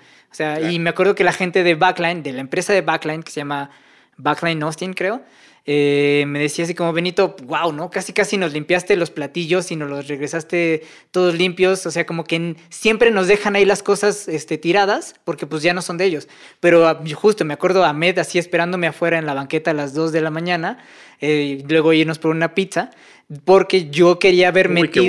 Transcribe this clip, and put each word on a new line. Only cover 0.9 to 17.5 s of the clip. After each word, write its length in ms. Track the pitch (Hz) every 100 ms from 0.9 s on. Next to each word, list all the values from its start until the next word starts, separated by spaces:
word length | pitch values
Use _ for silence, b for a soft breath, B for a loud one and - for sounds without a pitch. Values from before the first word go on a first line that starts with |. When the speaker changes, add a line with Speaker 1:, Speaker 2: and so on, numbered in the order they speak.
| 165 185 196
Speaker 1:
que 80 |
la 80 | 180
gente 320 | 165 180 185
de 120 | 175 156
Backline, 480 | 180 180 170 175
de 100 | 143
la 80 | 127
empresa 320 | 135 185 175
de 80 | 196
Backline, 420 | 160 160 156 160
que 80 | 160
se 80 | -
llama 300 | 143 143 139 b b b b -
Backline 440 | 139 151 170 160
Austin, 280 | 151 156 180
creo, 300 | 185 185 247 b b b b -
eh, 520 | 147 143 143 143 143 143
me 140 | 143
decía 240 | 151 147 170
así 80 |
como, 200 | 175 170
"Benito, 420 | 165 175 175 190 -
guau, 280 | 127 151 170
¿no? 200 | 151 170
Casi, 200 | 190 185
casi 260 | 190 196 202
nos 160 | 175
limpiaste 420 | 147 151 180 175 196
los 160 | 165
platillos 600 | - 143 175 165 180 175
y 40 | 160
nos 120 | 143
los 180 | 143 139
regresaste 760 | 143 143 165 156 175 165 160 160 B B
todos 240 | 180 180 165
limpios". 500 | 180 175 185 190 170
O 60 |
sea, 140 | 156 165
como 160 | 165
que 140 | 160 165
en, 200 | 170 156 b
siempre 420 | - 214 220 240
nos 160 | 208 180
dejan 280 | 202 208 202
ahí 100 | 196
las 180 | 196
cosas, 440 | - 196 208 190 -
este, 300 | 156 - 156
tiradas 560 | 165 196 196 247 330 - -
porque, 200 | 156 151
pues, 160 | 156
ya 120 | 160
no 80 | 180
son 140 | 175 170
de 80 | 190
ellos. 220 | 151 - B B B
Pero, 280 | 170 165 165
ah, 140 | 151
yo 120 | 156 147
justo 300 | 214 208
me 80 | 160